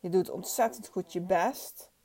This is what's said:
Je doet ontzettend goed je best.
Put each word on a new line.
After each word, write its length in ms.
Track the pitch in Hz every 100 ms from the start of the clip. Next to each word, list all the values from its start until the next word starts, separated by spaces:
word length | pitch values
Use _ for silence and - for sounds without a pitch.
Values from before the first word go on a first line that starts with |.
Je 80 | 185
doet 220 | 185 175
ontzettend 580 | - 180 - 233 226 208
goed 240 | - 180
je 80 | 180
best. 680 | 180 185 190 - - - - _